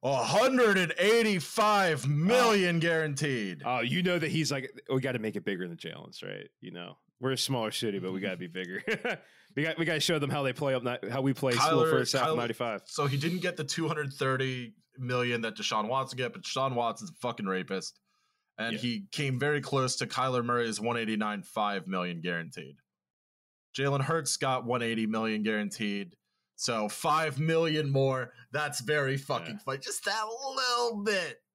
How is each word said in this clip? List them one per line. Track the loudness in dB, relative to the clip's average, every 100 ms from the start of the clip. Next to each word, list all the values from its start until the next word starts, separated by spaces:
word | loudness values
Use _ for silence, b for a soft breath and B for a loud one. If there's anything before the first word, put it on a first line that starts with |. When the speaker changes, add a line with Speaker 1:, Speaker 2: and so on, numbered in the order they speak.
Speaker 1:
A | 0 0
hundred | 2 4 6 6 6 6
and | 2 2
eighty-five | 6 6 6 2 0 2 4 6 4 2 2
million | 2 4 6 6 6 4 2
Speaker 2:
Oh. |
Speaker 1:
guaranteed. | 2 2 0 -2 -2 -2 -4 -6
Speaker 2:
Oh, | -4 -2
you | 0 0
know | 0 0
that | 0
he's | 0 0
like, | -2 -6 -14 -2
"We | 0
gotta | 0 -2
make | -2 -4
it | -4
bigger | -4 -4
than | -8
Jalen's," | -10 -12 -16 -14
right? | -12 -12 -14 _
You | -14
know, | -12 -12 -16 _ _
we're | -4
a | -2
smaller | 0 0 -2
city, | -2 -2 -2
but | -4
we | -4
gotta | -4 -4
be | -8
bigger. | -8 -6 -6 -4
<laughs> | -4 -4 -6 b b b -4
We |
got, | -2 0
we | 0
gotta | 0
show | 2 2
them | 2
how | 0
they | -2
play | 0 0
up | 0
ni-, | 0 -4 -4
how | 0
we | 2
play | 2 2
Speaker 1:
Kyler, | 4 4 4
Speaker 2:
Little | 6
Further | 4 2
South | 2 2
Speaker 1:
Kyler, | 2
Speaker 2:
ninety-five. | 0 -2 -2 -4 -8
Speaker 1:
so | -2 0
he | 0
didn't | -2 -2
get | -4 -4
the |
two | -6 -2 -2
hundred | -2 -4
thirty | -2 0 2 0 -2 -8 -14 _ -10
million | -2 0 2 0
that | -2 -4
Deshaun | -2 0 0
Watson | 0 -2 -4
get, | -4
but | -6
Deshaun | -6 -2 0
Watson's | 2 0 -2 -10
a | -6
fucking | -6 -4 -2
rapist. | -2 -2 -6 -6 -14 _ _ _ _ _ -8
And | -6
Speaker 2:
Yeah. | -2
Speaker 1:
he | -2 -4 -6
came | -4 -2 0
very | 2 0
close | 0 0 0 0
to | -4
Kyler | 0 0 0
Murray's | 2 2 0 0
one | -2 0
eighty-nine | 0 0 0 -2
five | -6 -2 0 0 -2
million | -2 -2 -4
guaranteed. | -4 -4 -6 -12 -16 -18 _ _ _ _ _ _ _ _ _ -4
Jalen | 0 0
Hurts | 0 0 0 -2
got | 0 0 0
one | 0
eighty | 0 0 0
million | 0 0 0
guaranteed. | 0 0 -2 -4 -4 -4 -6 _ _ _ _ -8
So | -4 -2 -2
five | -2 2 2 2 0
million | 2 4 4 2 2
more. | 2 2 2 -4 B B
That's | -4 -4 -4
very | 0 2 2 0
fucking | -2 -4 -4 -8
Speaker 2:
Yeah. | -6
Speaker 1:
fun. | -6
Just | -6 -4 -2
that | -2 -4
little | -6 -6 -2 0 2 2 0
bit. | 0 0 0 -8 _